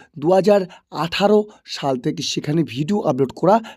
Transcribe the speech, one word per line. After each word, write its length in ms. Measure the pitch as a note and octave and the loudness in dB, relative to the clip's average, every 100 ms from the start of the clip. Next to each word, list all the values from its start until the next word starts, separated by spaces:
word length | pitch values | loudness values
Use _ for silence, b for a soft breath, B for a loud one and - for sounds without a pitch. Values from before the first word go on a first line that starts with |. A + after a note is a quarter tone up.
| b - | b -6
দু 120 | D3+ | 2
হাজার 300 | F#3+ F#3 G3+ F3 B _ | 2 4 2 0 B _
আঠারো 520 | C#3+ E3 - G3+ G#3+ G#3+ B - | -8 -6 0 2 2 2 B -16
সাল 320 | - C#3+ B2+ | -6 -4 -2
থেকে 260 | D3+ D3 | -4 -4
সেখানে 400 | B2+ E3 D3 D#3+ | -6 -6 -2 -2
ভিডিও 380 | C3 A#2+ D3+ G#3 | -2 -4 -2 -2
আপলোড 300 | D#3 C3 C3 - | 0 0 -2 0
করা 240 | E3 A3+ A3+ | 2 2 0